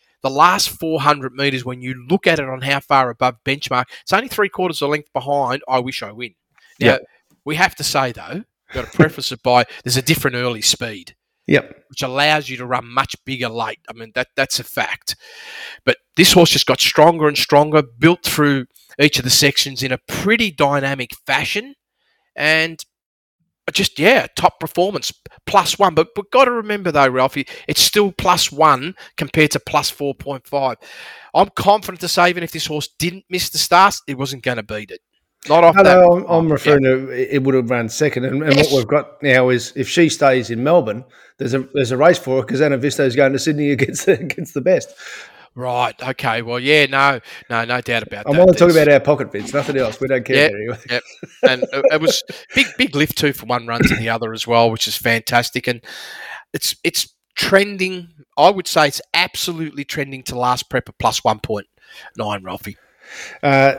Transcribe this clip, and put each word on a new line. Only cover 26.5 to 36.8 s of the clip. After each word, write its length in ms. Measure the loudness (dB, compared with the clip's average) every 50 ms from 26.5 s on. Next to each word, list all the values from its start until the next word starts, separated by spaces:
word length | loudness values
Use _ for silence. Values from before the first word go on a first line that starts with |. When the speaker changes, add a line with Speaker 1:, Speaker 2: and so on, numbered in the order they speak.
Speaker 1:
remember, 400 | 2 -2 -4 -4 -6 -4 -4 0
though, 180 | 2 4 4 4
Ralphie, 380 | 4 2 0 0 0 -4 -10 -10 -14 -12 -8 -4
it's 120 | 0 0
still 300 | 0 2 2 2 0 0
plus 380 | -2 0 0 2 2 2 0 -2
one 440 | 0 2 4 4 4 2 0 -6 -12 -14 -20 -18 _
compared 360 | -10 -10 -4 0 2 2 2
to 80 | 0 -4
plus 280 | -4 -4 -2 -2 -2 -4
four 260 | -6 -6 -6 -6 -6
point 320 | -8 -10 -12 -12 -12 -10
five. 300 | _ -4 -4 -4 -4 -4 -8 -14 -20 -20 -20 -20 -20 -20 -20 -14 -2 0
I'm 140 | 0 0 0 -2
confident 440 | -2 2 2 2 2 0 -6 -12 -8
to 80 | -8 -2
say 200 | 0 2 2 2
even 140 | 2 -2
if 100 | -6 -8
this 140 | -8 -8 -8
horse 220 | -6 -6 -8 -8 -8 _ -6
didn't 260 | -6 -6 -6 -8 -10 _
miss 180 | -6 -6 -6 -6
the 80 | -4 -4
starts, 440 | 0 2 4 6 6 4 2 -2 -8
it 120 | -10 -8 -6
wasn't 240 | -6 -6 -8 -6
gonna 200 | -6 -6 -6 -6 -6
beat 260 | -10 -10 -12 -12 -14
it. 100 | -16 -20 _ _ _ _ _ _ _ _ -2 2
Not 160 | 4 6 6
off 100 | 8 8
Speaker 2:
No, 60 | 8 6
Speaker 1:
that. 160 | 8 8 8
Speaker 2:
no, 120 | 8 8
I'm, 140 | 6 4 2
I'm 200 | 0 0 2 2
Speaker 1:
Yeah. 60 | 2
Speaker 2:
referring 300 | 0 0 2 4 4 4